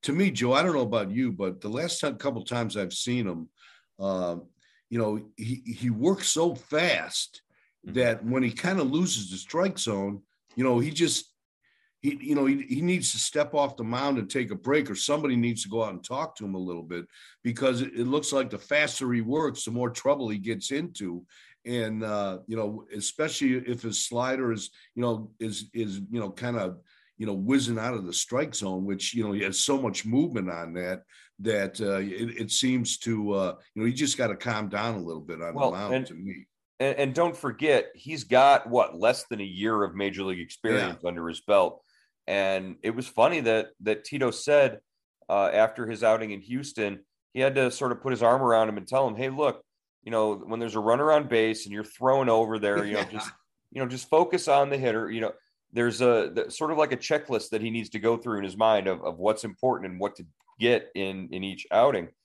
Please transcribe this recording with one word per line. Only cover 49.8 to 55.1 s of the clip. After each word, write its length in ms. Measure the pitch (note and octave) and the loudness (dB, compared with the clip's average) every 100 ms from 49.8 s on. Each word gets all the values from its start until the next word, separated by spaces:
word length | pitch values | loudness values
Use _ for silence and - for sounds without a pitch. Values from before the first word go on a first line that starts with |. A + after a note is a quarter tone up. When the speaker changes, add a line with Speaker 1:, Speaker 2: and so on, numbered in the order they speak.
| _ _ | _ _
Speaker 2:
you 80 | - | -4
know, 240 | A2+ A2 | 0 2
when 240 | G2+ - A2+ | 0 -6 -6
there's 160 | A#2 | -4
a 60 | G#2+ | 0
runner 320 | G#2+ A#2+ D3+ | 4 4 6
on 160 | D3+ D3 | 4 4
base 360 | A#2 A2 A2 G2+ | 2 4 0 -6
and 60 | |
you're 120 | G2+ | -10
throwing 440 | G#2+ - B2+ C3+ B2+ | -10 -2 4 4 6
over 280 | A2+ A2+ A2 | 4 4 2
there, 260 | G#2 G#2 | 0 0
you 100 | G#2 | 0
know, 60 | G#2 | -2
Speaker 1:
<laughs> 100 | F#2+ | -4
Yeah. 0 | G#2+ | -6
Speaker 2:
just, 120 | G#2+ - _ _ _ | -10 -12 _ _ _
you 80 | - | -6
know, 40 | B2+ | -6
just 200 | B2+ - | -6 2
focus 400 | D#3 E3+ F3 E3 | 4 4 2 4
on 220 | C#3 C#3 | 4 4
the 80 | C#3 | 2
hitter." 320 | B2+ A2 A2 | 0 0 -2